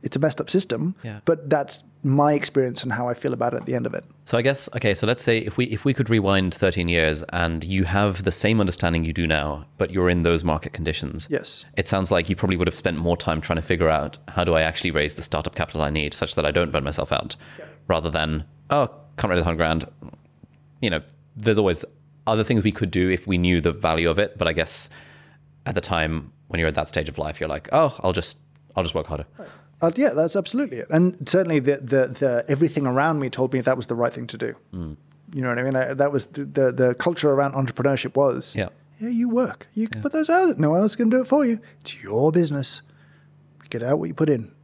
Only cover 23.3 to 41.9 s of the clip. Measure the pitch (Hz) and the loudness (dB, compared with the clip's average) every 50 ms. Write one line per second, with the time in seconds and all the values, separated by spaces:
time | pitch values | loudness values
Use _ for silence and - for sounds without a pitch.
23.3 | 95 87 87 90 90 85 78 87 82 - - 82 80 82 85 85 80 90 104 - | 0 2 4 4 4 4 4 2 -2 0 0 0 2 2 2 2 2 2 0 0
24.3 | - - 85 82 80 80 80 - - - - - - - - - - - - - | -2 -2 -2 -2 0 0 -2 -4 -6 -12 -12 -14 -18 -20 -20 -20 -20 -20 -20 -20
25.3 | - _ _ _ _ _ _ 127 107 - - - 92 82 78 78 80 78 71 - | -20 _ _ _ _ _ _ -4 -4 -4 -4 -2 -2 -2 0 -2 -2 -4 -6 -10
26.3 | _ _ _ _ - 85 82 80 76 78 78 - - - 78 76 71 - 73 76 | _ _ _ _ -4 0 0 0 0 -2 -4 -2 -4 -4 -4 -4 -6 -6 -6 -6
27.3 | 76 - - 78 71 76 - - - 151 160 139 - - - 92 90 92 - - | -6 -6 -6 -4 -4 -6 -6 0 2 2 2 2 0 -2 -2 0 0 0 -4 -6
28.3 | - _ _ _ _ _ _ _ - 98 92 82 - 82 73 - 78 73 73 - | -10 _ _ _ _ _ _ _ -4 -4 -4 -2 -2 -4 -6 -4 -8 -8 -8 -12
29.3 | _ - 196 - - - _ _ _ _ - 165 165 240 277 269 - 147 160 170 | _ -20 -20 -20 -20 -20 _ _ _ _ 0 0 2 2 0 2 2 2 0 0
30.3 | - 202 185 - - 254 294 233 131 117 - - 160 160 175 180 180 - 139 - | 0 -4 -4 -2 -4 -4 -4 -4 -6 -10 -6 0 2 4 4 4 2 -2 -2 2
31.3 | - 185 190 170 160 147 127 139 139 135 135 117 135 135 131 127 127 - 143 131 | 2 2 2 2 0 2 2 2 0 0 0 0 2 2 2 2 0 0 0 2
32.3 | 123 117 - - 151 139 165 160 160 156 139 131 123 131 143 160 160 147 139 127 | 2 0 0 0 0 2 2 0 2 0 -2 0 2 2 2 2 2 0 -2 -4
33.3 | - - 131 131 135 131 120 131 131 127 117 - 120 117 120 120 - - 120 117 | -2 -2 -2 0 0 0 0 0 0 0 -2 -6 -2 0 0 0 -2 -4 -12 -12
34.3 | - 113 117 117 - - _ _ - 92 85 78 76 - _ _ _ _ _ - | -8 -6 -6 -6 -6 -10 _ _ -10 -10 -10 -10 -10 -14 _ _ _ _ _ -10
35.3 | - 139 127 127 120 120 127 135 135 127 127 123 135 135 143 143 143 135 - - | -6 -4 -2 -2 -2 0 0 0 0 0 0 -2 0 2 2 2 2 -2 -4 -4
36.3 | - 143 143 139 143 143 135 127 123 127 127 123 123 - - 175 175 - - 151 | -8 -10 -10 -4 0 2 2 2 4 4 2 2 2 2 0 -2 -2 2 2 2
37.3 | 139 135 139 139 131 135 135 120 - - 120 139 139 127 - 123 - 139 143 135 | 4 4 2 0 0 -2 -2 -2 -4 -2 0 0 0 0 -2 -2 0 2 2 2
38.3 | 120 - - - - - 98 87 - _ _ _ _ _ 214 233 247 226 240 240 | 2 -2 -6 -6 -4 -4 -4 -4 -6 _ _ _ _ _ -6 -4 -2 0 0 0
39.3 | 226 240 254 - - - - _ _ 214 220 226 - - - 285 - 311 311 320 | 0 0 0 -2 -4 -10 -18 _ _ -4 -4 -4 -4 -6 -6 -2 -2 0 0 2
40.3 | 330 359 381 349 254 - 156 147 160 180 208 214 - - 240 220 240 254 254 254 | 2 4 4 2 2 2 2 2 4 4 2 2 2 2 2 4 4 2 2 4
41.3 | 269 294 294 240 233 220 - - - _ - - | 2 4 4 2 0 -2 -6 -18 -20 _ -14 -14